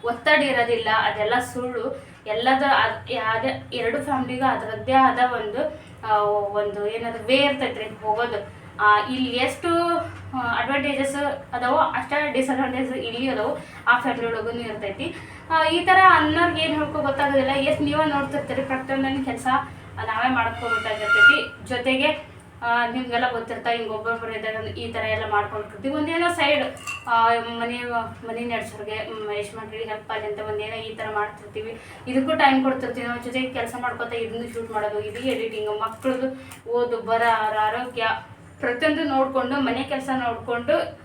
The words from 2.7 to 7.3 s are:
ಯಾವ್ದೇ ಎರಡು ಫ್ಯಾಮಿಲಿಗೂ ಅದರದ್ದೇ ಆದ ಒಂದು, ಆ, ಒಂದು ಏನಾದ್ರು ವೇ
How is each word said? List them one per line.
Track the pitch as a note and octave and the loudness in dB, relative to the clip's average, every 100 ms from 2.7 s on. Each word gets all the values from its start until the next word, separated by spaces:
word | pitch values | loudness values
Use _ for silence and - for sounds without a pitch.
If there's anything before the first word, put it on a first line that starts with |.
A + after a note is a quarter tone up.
| A3+ A3 - - | 4 2 -2 -6
ಯಾವ್ದೇ | B3+ A3+ A3 C4 C4 - | -2 0 0 -2 -4 -6
ಎರಡು | B3 A3+ C#4+ | -4 -2 -2
ಫ್ಯಾಮಿಲಿಗೂ | C#4+ C4 B3 B3+ C4 | -2 -2 -2 0 0
ಅದರದ್ದೇ | - A3 A3 G#3 | 0 -4 -6 4
ಆದ | C4 C4 B3+ B3 | 6 6 4 2
ಒಂದು, | A#3+ G#3+ A#3 D4+ D4+ - - A3 | 2 -4 -2 -4 -4 -16 -10 0
ಆ, | G#3+ G#3 G#3 G3+ | 2 4 2 0
ಒಂದು | G#3 G#3 G3 G#3 | 0 -2 -2 -4
ಏನಾದ್ರು | A3+ A#3 A3+ | -2 -6 -6
ವೇ | - | 2